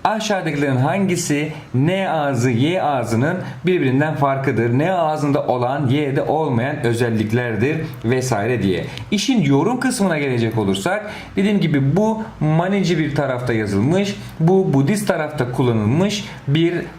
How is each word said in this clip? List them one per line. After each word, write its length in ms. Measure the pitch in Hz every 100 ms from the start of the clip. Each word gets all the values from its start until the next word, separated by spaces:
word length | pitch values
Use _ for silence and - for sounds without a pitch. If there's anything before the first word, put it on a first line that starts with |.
Aşağıdakilerin 720 | 180 214 196 196 160 143 143 127
hangisi 760 | 135 190 190 175 - 147 156 156 -
N 360 | 127 147 190 185
ağzı, 400 | 156 143 127 127
Y 340 | 113 143 185
ağzının 540 | 147 139 107 110 139 185 - - 170
birbirinden 500 | 180 139 127 156 156
farkıdır? 600 | 139 135 135 113 117 120
N 160 | 165
ağzında 540 | 190 160 156 147 139 -
olan, 400 | 123 123 143 135
Y'de 340 | 143 147 139
olmayan 640 | - 147 156 120 127 151 117
özelliklerdir 920 | 113 123 110 107 117 123 107 127 160 - - 113
vesaire 580 | 127 127 113 107 123
diye. 220 | 98 87 80 - -
İşin 300 | 208 - 247
yorum 380 | 143 139 175 247
kısmına 400 | 262 - 196 156
gelecek 380 | 139 123 113 113
olursak, 540 | 98 98 170 202 214 - - -
dediğim 240 | 196 202
gibi 360 | 160 143 135 165
bu 280 | 214 220 - -
manici 600 | 156 156 180 202 170 170
bir 160 | 151 139
tarafta 380 | 139 123 127
yazılmış, 600 | 113 107 98 120 175 196 202 - -
bu 340 | 165 190 170
Budist 340 | 135 139 208 -
tarafta 440 | 170 151 - 123
kullanılmış 720 | - 127 113 104 139 202 208 - - -
bir 260 | 147 170 175 135